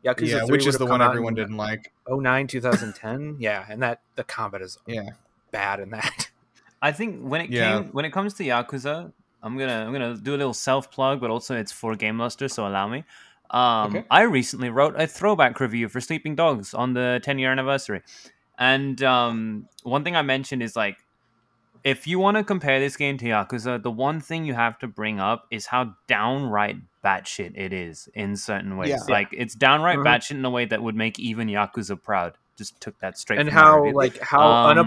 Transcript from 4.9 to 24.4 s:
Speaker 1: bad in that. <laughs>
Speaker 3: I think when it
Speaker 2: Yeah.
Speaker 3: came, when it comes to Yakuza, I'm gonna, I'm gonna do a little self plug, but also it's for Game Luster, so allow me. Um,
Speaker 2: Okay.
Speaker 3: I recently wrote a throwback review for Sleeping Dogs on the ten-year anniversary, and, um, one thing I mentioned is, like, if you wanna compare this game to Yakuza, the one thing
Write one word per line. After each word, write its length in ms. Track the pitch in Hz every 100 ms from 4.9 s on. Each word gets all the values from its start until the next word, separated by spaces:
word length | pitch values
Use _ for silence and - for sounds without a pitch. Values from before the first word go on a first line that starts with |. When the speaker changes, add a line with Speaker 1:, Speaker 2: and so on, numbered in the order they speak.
| 107 101 110 _ _ _
Speaker 1:
bad 300 | 107 98 101
in 100 | 98
that. 380 | 110 - - -
<laughs> 500 | _ _ _ _ _
Speaker 3:
I 100 | 143
think 280 | 151 220 180
when 200 | 131 151
it 80 | 170
Speaker 2:
Yeah. 300 | 120 110 107
Speaker 3:
came, 60 | 98
when 140 | 135 151
it 40 |
comes 220 | 185 202
to 80 | 196
Yakuza, 680 | 160 120 123 139 131 156 170 _ _ _
I'm 160 | 110 127
gonna, 260 | 135 117 110
I'm 60 |
gonna 240 | 135 120 117
do 140 | 120
a 40 | 143
little 160 | 185
self 360 | 113 - 135 135
plug, 300 | - 135 139
but 80 | 120
also 260 | 113 -
it's 160 | 123 104
for 220 | - 113
Game 240 | 110 107 113
Luster, 300 | 120 - 135
so 180 | - 104
allow 220 | 98 101
me. 160 | 127 160 - - _ _
Um, 440 | 120 123 113 107 104
Speaker 2:
Okay. 80 | 113
Speaker 3:
I 120 | 156
recently 480 | 226 143 123 - 123
wrote 240 | 117 147 -
a 80 | 160
throwback 540 | - 208 196 131 120
review 300 | 127 117 113
for 100 | 131
Sleeping 340 | - 160 156
Dogs 380 | 147 165 127 95
on 220 | - 127
the 260 | 123 123 123
ten-year 300 | - 139 131
anniversary, 480 | 135 131 139 - 98 _ - - _ _ -
and, 440 | 127 135 139 127
um, 680 | 135 127 120 113 110 107 - -
one 220 | 123 135
thing 120 | 151 170
I 60 |
mentioned 400 | 143 135 131 131
is, 120 | 117
like, 220 | 117 104 95 _ _ _ _ _ _ _ _
if 220 | 139 131 151
you 120 | 180
wanna 260 | 196 208
compare 360 | 208 190 147 135
this 160 | 139 135
game 220 | 143 139
to 80 | 117
Yakuza, 560 | 107 98 123 117 123
the 80 | 113
one 300 | 110 135 156
thing 260 | 143 165